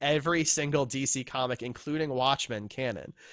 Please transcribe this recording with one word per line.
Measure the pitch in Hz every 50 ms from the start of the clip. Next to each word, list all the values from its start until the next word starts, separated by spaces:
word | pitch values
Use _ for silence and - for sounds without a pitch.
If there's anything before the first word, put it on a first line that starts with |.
every | 139 143 151 151 139 170 175 165 156
single | - - 156 147 143 147 143 135
D | 120 - 135 135
C | - - 135 123
comic, | - - 131 127 127 123 - 117
including | 123 117 - - 147 151 156 160 147
Watchmen, | 131 123 127 135 139 - - - 117 104 104
canon. | 104 - - 131 120 104 78 - - - - - -